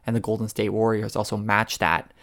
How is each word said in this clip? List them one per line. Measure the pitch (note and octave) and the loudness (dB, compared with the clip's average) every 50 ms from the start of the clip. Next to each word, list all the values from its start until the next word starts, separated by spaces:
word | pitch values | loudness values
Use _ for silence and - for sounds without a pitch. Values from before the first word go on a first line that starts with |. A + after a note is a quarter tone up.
| _ | _
and | - A#2 | -2 -2
the | A2+ | 0
Golden | - G#2+ A2 G#2+ A2 G#2+ | 0 -2 -2 -2 -4 -4
State | - - G#2+ G2+ | -2 -2 -2 0
Warriors | G2 G#2+ A2 A2+ A2 G#2 G#2+ G#2+ - | 0 2 2 2 2 0 -2 -2 -4
also | - G#2 - A2+ | -4 -4 -2 -4
matched | G#2 G#2 G#2+ G#2 G#2+ A2+ - - - | -2 0 2 4 2 2 0 -2 0
that | F#2 D#2+ E2 D2+ - - _ _ | 0 2 0 0 -2 -8 _ _